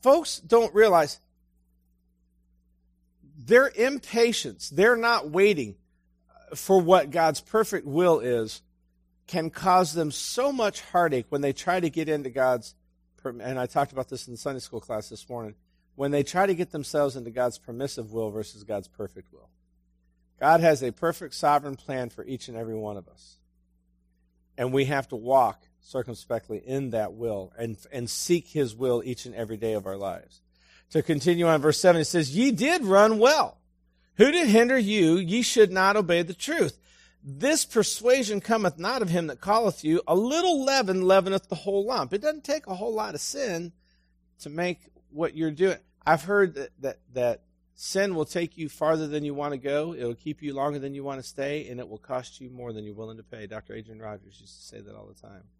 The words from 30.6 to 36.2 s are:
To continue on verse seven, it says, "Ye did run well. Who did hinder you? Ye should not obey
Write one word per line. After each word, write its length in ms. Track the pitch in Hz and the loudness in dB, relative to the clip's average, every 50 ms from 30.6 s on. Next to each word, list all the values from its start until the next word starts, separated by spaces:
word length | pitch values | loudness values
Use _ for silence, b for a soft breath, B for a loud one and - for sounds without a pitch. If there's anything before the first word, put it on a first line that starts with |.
| b b b b b b | b b b b b b
To 120 | - 160 147 | -4 -4 0
continue 440 | - 160 147 117 165 175 170 175 | 0 -2 0 2 0 0 2 4
on 140 | 165 160 151 | 4 4 4
verse 200 | 135 156 147 - | 4 2 2 4
seven, 200 | - 185 175 165 | 6 4 6 6
it 60 | 156 | 2
says, 280 | - - 175 156 131 135 | 0 0 -2 -2 0 0
"Ye 160 | 180 247 285 | 2 2 2
did 340 | 247 160 214 285 339 370 277 | 2 2 0 2 2 0 2
run 340 | 196 185 196 208 220 220 214 | 4 6 6 6 6 6 6
well. 400 | 214 254 302 302 233 - - _ _ _ _ _ _ _ _ _ _ _ _ | 6 6 6 4 2 -2 -4 _ _ _ _ _ _ _ _ _ _ _ _
Who 140 | - 208 269 | 6 6 6
did 180 | 294 359 339 254 | 6 4 2 6
hinder 300 | 202 220 233 247 262 262 | 6 6 6 6 4 2
you? 380 | 220 196 214 214 180 160 165 | 2 0 2 2 4 4 4
Ye 260 | 185 190 165 185 240 240 | 2 2 0 -2 -2 -2
should 280 | - - 233 220 190 | 0 6 6 6 6
not 260 | 180 190 190 196 202 | 6 2 2 4 4
obey 260 | 214 202 160 170 170 | 2 2 2 0 0